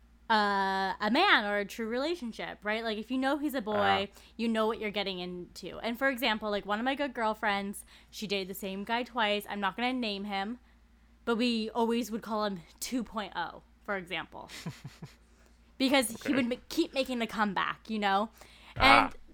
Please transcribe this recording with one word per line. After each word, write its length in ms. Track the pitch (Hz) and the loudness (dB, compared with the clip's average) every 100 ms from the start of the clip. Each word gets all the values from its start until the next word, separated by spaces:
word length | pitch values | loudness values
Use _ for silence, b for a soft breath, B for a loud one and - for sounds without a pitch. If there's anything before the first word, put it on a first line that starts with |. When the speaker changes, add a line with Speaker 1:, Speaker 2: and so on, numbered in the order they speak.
| - - - | -20 -20 2
Speaker 1:
uh, 640 | 220 208 202 196 190 190 - | 4 4 2 2 2 0 0
a 80 | 208 | 0
man 340 | 254 403 302 208 | 4 6 4 4
or 120 | 208 | -2
a 80 | 202 | -2
true 220 | - 220 | -6 -4
relationship, 720 | 240 294 339 240 208 170 175 | -2 -2 -4 -6 -8 -10 -6
right? 220 | 208 220 | -4 -2
Like, 160 | 226 214 | -2 -4
if 100 | 214 | -2
you 80 | 262 | 0
know 220 | 269 294 | 2 0
he's 160 | 294 254 | 0 -2
a 60 | |
boy, 120 | 208 | -2
Speaker 2:
Uh-huh. 340 | 214 196 196 196 b b - | 2 4 2 0 b b -4
Speaker 1:
you 100 | 233 | 0
know 200 | 220 220 | 2 2
what 120 | 226 | 0
you're 120 | 214 | -4
getting 260 | 202 196 185 | -2 -4 -4
into. 640 | 180 180 170 - 175 156 | -6 -8 -10 -12 -12 -6
And 180 | 220 233 | -6 0
for 100 | 269 | 0
example, 420 | 254 247 214 214 | 2 0 0 0
like, 160 | 202 190 | -2 -2
one 100 | 208 | -2
of 80 | 247 | 0
my 80 | |
good 220 | 269 285 240 | -2 -4 0
girlfriends, 680 | 220 214 220 202 202 202 - b b | -2 0 0 0 -2 -8 -14 b b
she 160 | - 202 | -10 -4
dated 220 | 196 185 | -4 -4
the 40 | |
same 300 | 196 196 190 | -8 -8 -8
guy 180 | 202 233 | -2 -2
twice. 460 | 247 240 208 208 202 | -2 0 2 2 -2
I'm 100 | 202 | -2
not 160 | 196 180 | -2 -2
gonna 180 | 247 | -2
name 320 | 254 226 196 202 | -2 -2 -4 -4
him, 340 | 196 196 247 - - _ - _ - - | -4 -4 -8 -14 -20 _ -20 _ -10 -2
but 100 | 233 | 2
we 320 | 247 233 220 | 2 2 0
always 400 | - 226 233 233 | 0 2 2 0
would 100 | 214 | -6
call 220 | 196 220 208 | -4 -2 -2
him 160 | 190 160 - | -4 -10 -10
two 240 | - 254 | -4 -4
point 300 | 214 220 196 - | -4 -6 -8 -6
oh, 280 | 165 - - - - | -8 -10 -20 -18 -6
for 100 | 196 | -6
example. 540 | 175 170 - - - - - | -4 -6 -6 -12 -14 -10 -10
Speaker 2:
<laughs> 1120 | - - - - - _ - - - - - | -12 -16 -16 -18 -18 _ -20 -20 -20 -20 0
Speaker 1:
Because 300 | 262 269 220 | 4 4 4
he 60 | 226 | -4
Speaker 2:
Okay. 180 | - 269 | 0 2
Speaker 1:
would 140 | 240 | 2
ma-, 60 | 247 - | -2 -4
keep 260 | - 330 | 0 0
making 260 | 269 262 247 | 0 -2 -2
the 60 | 226 | -2
comeback, 600 | 202 208 175 156 165 - | 0 0 2 -2 -4 -6
you 100 | 220 | 0
know? 300 | 202 196 220 b b b b - | 2 2 0 b b b b 4
Speaker 2:
Ah. 280 | 262 240 - | 8 10 8
Speaker 1:
And 100 | - - | 0 -16